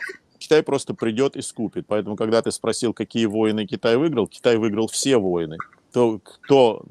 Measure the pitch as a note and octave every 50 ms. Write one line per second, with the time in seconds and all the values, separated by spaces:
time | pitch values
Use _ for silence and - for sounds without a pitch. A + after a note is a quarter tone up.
0 | - - - - _ _ _ _ - - D#3+ D3+ D#3 - C#3 C3+ - - A#2 -
1 | - A#2 A2 A2 C3+ C#3 - - B2+ - - - A2+ G2 - F2+ E2 - G#2 G#2+
2 | G2 G2 G#2 F#2+ A#2 A2 A2 A2+ G#2+ A2 - - - A2+ A#2 - - A2+ G2+ -
3 | G#2+ - - A#2 A2+ G#2+ G2+ A2 A2 G#2+ G#2 G#2+ G#2+ F#2+ - G2 - A#2 A#2 B2
4 | D3+ E3+ D3 A#2+ G2+ - - - - B2+ A#2+ A2 A2 A2+ G2+ G#2 A2+ G#2+ - -
5 | - C#3 C3+ A#2 G2 F#2 F2 F2 E2+ D#2 D#2+ E2 - - _ _ _ _ - B2
6 | B2 A#2 A2 G2 - - - _ - - C#3+ C3+ B2+ A2+ G#2 - - -